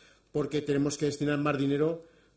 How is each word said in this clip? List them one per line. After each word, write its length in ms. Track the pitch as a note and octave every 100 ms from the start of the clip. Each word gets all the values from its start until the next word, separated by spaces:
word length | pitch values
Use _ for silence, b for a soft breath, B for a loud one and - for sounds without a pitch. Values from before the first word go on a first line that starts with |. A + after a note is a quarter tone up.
| B B _
porque 320 | D3 C#3+ D3+
tenemos 340 | D3 C#3+ C#3+ C#3+
que 100 | D3
destinar 320 | C#3 D3 D3
más 200 | D3 C#3+
dinero 460 | C#3 C#3+ D#3 E3 B B B